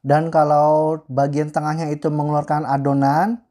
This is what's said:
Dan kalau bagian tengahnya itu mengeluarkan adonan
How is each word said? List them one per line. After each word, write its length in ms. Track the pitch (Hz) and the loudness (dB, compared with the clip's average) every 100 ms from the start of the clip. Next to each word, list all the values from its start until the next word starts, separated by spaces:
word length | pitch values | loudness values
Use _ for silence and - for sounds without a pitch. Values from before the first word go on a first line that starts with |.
| 135 | 2
Dan 240 | 147 165 | 0 2
kalau 720 | 160 147 147 151 156 156 160 - | 2 4 4 4 2 0 -4 -6
bagian 400 | 131 143 139 151 | -2 0 0 -2
tengahnya 400 | 156 151 160 151 | -4 -4 -4 -6
itu 240 | 151 160 | -4 -2
mengeluarkan 560 | 151 147 147 147 151 147 | -2 -2 -2 -2 -4 -2
adonan 720 | 139 139 139 139 151 202 233 _ | -2 0 2 2 2 0 -4 _